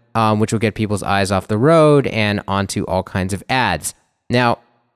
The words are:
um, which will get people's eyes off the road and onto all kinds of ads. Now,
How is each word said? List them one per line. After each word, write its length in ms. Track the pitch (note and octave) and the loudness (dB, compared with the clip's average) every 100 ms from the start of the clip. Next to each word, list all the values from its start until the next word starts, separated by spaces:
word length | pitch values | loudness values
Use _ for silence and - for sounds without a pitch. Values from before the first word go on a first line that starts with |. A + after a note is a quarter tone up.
| _ | _
um, 260 | A2+ A2 G#2+ | -2 0 0
which 100 | A2 | 0
will 80 | A2 | -2
get 140 | A2 | -2
people's 280 | G#2+ G#2 G2+ | -2 -4 -4
eyes 280 | - G2 F#2+ | -2 -2 0
off 180 | F#2+ - | -2 -2
the 100 | G#2+ | 0
road 480 | C#3+ E3 D3+ D3 A#2 | 4 6 6 4 2
and 340 | A2 G#2 G#2 - | -2 -2 -2 -2
onto 360 | G2 G2 G#2 | -4 -2 -4
all 180 | - F#2 | -4 -4
kinds 320 | - G2 F#2 | -2 -4 -4
of 80 | F#2+ - | -6 -4
ads. 420 | B2+ A2 D#2+ - - _ _ - | -2 0 -2 -6 -14 _ _ -2
Now, 280 | B2 A#2+ - _ _ _ | 0 2 0 _ _ _